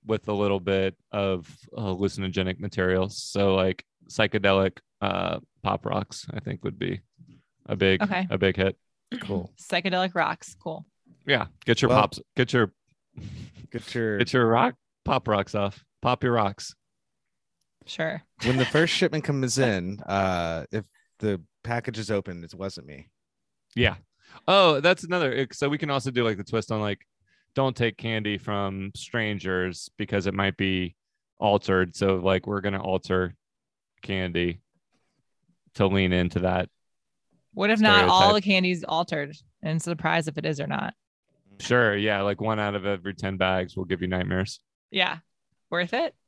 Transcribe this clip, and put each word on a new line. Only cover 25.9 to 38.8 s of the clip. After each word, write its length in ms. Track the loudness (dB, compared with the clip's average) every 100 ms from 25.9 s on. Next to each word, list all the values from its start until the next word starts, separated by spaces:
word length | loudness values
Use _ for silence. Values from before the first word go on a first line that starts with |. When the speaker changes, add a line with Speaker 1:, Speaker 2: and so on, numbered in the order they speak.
| -2 -2
Speaker 1:
do, 120 | 0
like, 140 | 0 0
the 60 |
twist 280 | -2 -4 -2
on, 100 | -2
like, 240 | -2 -4 _ _ _ _ _ -2
don't 200 | -2 2
take 220 | -2 -2
candy 400 | -4 -2 -2 -4
from 540 | -4 -4 -4 -4 -8 -10
strangers 920 | -8 -4 -2 -4 -2 -2 -2 -6 -16 _
because 300 | -2 -2 0
it 60 |
might 240 | 0 0 0
be 380 | 0 0 -2 -8 _ _ _ _
altered. 560 | 2 2 4 2 2 0
So, 200 | 0 2
like, 300 | 2 0 0
we're 140 | -4
gonna 200 | -4 -4
alter 540 | -2 -4 0 0 0 -6 _ _ _ _ _ _
candy 600 | -6 -4 -2 0 -2 -4 _ _ _ _ _ _ _ _ _ _ _ 0
to 120 | 2
lean 260 | 4 2
into 260 | 2 2 0
that 300 | 0 0 -2 _ _ _ _ _ _ _ _
Speaker 2:
What 160 | -4 0
if 100 | 4
not 280 | 6 6 6
all 100 | 6
Speaker 1:
stereotype. 220 | 6 6
Speaker 2:
the 60 | 4
candy's 340 | 2 2 -2